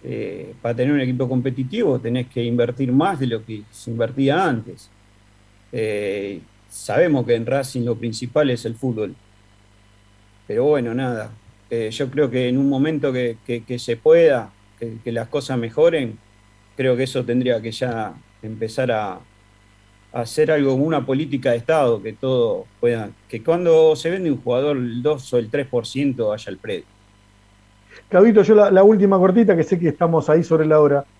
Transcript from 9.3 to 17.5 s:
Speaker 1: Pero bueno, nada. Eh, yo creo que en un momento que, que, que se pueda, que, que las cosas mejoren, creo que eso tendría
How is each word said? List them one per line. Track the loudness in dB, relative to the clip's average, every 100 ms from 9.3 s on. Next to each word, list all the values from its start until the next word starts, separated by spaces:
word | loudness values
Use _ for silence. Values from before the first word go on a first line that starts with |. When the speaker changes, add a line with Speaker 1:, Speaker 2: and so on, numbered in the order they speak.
| _ _ _ _ _ _ _ _ _ _ _ _
Speaker 1:
Pero | -2
bueno, | 2 0 0 -4
nada. | -4 -6 -10 -16 _ _ _
Eh, | -6 -6
yo | -6 -6
creo | -2 0
que | 0 0
en | 0
un | 0
momento | 2 0 0 -2
que, | -2 -4 -6 -8
que, | -8
que | -6 -10
se | -6 0
pueda, | 6 6 6 4 -4 _ _ _
que, | -12 -10
que | -8
las | -6 -6
cosas | -8 -4 -4
mejoren, | -4 2 2 2 -6 -10 _ _ _ _ _ -4
creo | 0 0
que |
eso | -2 -4
tendría | -2 0 0